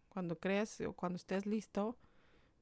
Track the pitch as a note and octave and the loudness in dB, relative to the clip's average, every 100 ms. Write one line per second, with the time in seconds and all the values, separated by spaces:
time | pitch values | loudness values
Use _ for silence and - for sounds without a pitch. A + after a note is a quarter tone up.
0 | - G3 E3+ E3 F#3 G3 G#3+ - - - | -10 -4 -2 0 2 2 2 -2 -6 -2
1 | F3+ F3+ - F#3+ G3+ G#3+ - - G#3+ B3 | -4 -2 -2 0 0 -2 -2 0 0 -2
2 | - - - - - _ | -12 -20 -20 -20 -20 _